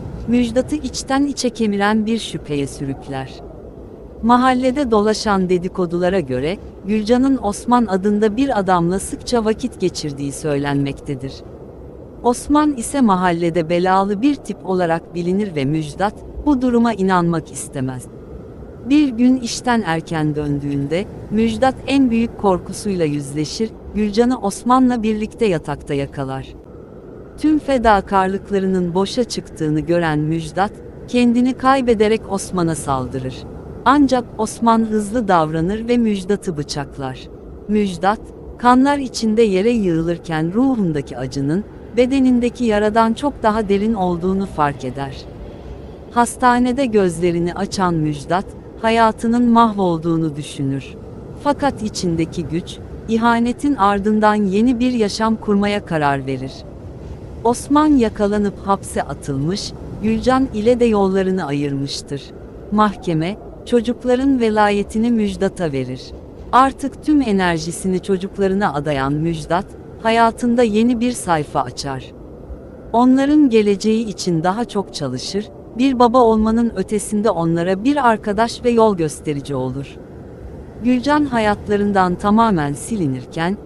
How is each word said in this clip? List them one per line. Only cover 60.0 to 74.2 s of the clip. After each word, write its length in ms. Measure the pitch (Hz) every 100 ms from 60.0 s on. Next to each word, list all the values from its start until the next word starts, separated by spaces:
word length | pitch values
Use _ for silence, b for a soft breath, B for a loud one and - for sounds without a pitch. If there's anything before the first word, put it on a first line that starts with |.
Gülcan 440 | 214 226 226 262 269
ile 260 | 214 220 240
de 60 | 240
yollarını 600 | 208 190 196 185 185 143
ayırmıştır. 760 | 143 143 139 139 - - 143 - - - - -
Mahkeme, 680 | 208 214 - 180 160 170 214 - - -
çocukların 720 | 240 220 247 247 247 277 262
velayetini 720 | 226 214 208 202 202 220 233
Müjdat'a 600 | 226 202 180 196 - 165
verir. 300 | 135 127 127 - - - - -
Artık 520 | 240 269 269 269 -
tüm 180 | 302 294
enerjisini 800 | 233 196 180 165 165 - 190 180
çocuklarına 760 | 190 185 190 - 190 196 196
adayan 400 | 143 147 139 139
Müjdat, 520 | 151 165 160 147 175 - - - -
hayatında 600 | 226 226 226 226 247 240
yeni 360 | 233 214 233 233
bir 120 | 247
sayfa 500 | 233 180 156 143 147
açar. 500 | 123 - 143 131 - - - - - - - - -
Onların 560 | 226 254 262 277 302 277
geleceği 580 | 226 208 196 214 220 226
için 360 | -